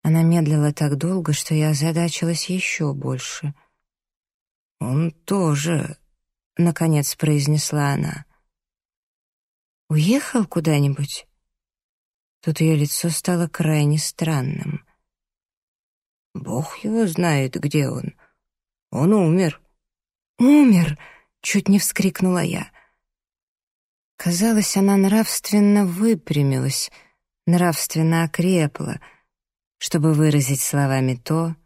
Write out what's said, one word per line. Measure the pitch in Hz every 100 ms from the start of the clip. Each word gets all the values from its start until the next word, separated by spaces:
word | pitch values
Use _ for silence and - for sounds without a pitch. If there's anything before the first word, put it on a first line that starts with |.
Она | 156 165
медлила | 165 170 151 151 147
так | 147 151 139
долго, | 160 190 156
что | 147 -
я | 156 151
озадачилась | 147 160 165 170 - 165 165 -
ещё | 185 - - 151
больше. | 139 131 131 - - 147 - _ _ _ _ _ _ _ _ _ _ _ _
«Он | 120 135 165
тоже», | - - 196 170 143 156 160 - 151 _ _ _ _ _ -
наконец | 170 156 165 151 139 -
произнесла | 151 147 143 151 - 147 143
она. | 139 151 147 - _ _ _ _ _ _ _ _ _ _ _ _ _ _ _ _
«Уехал | 156 160 269 - 240 202
куда-нибудь?» | 175 160 147 143 139 143 - _ _ _ _ _ _ _ _ _ _ _ _
Тут | - 151
её | 160 156
лицо | 147 - 170
стало | 156 - 175 170
крайне | - 156 151 147 151
странным. | - - 160 151 127 151 - 147 _ _ _ _ _ _ _ _ _ _ _ _ _ _ _
«Бог | - - 123 156 -
его | 214 226 214
знает, | 160 170 147 131 -
где | 147 151 135
он. | - - _ _ _ _ _ _ _ _
Он | - 165
умер». | 214 165 175 175 - _ _ _ _ _ _ _ _
«Умер!» | 247 294 269 185 156 147 - - _ _
чуть | - 202 190
не | 196
вскрикнула | - - 190 - 185 180
я. | 165 175 - _ _ _ _ _ _ _ _ _ _ _ _ _ _ _
Казалось, | 175 170 226 220 196 196
она | 196 196
нравственно | 190 220 226 - - 208 202 208 190
выпрямилась, | 175 220 214 - 147 139 131 135 - - - _ _ _ _ -
нравственно | 175 175 156 - 160 160 165
окрепла, | 165 - 175 185 147 - - - - _ _ _ _ _ _ _
чтобы | - 165 156
выразить | 151 156 147 127 135
словами | - 143 139 135 131 123
то | - 160 165 160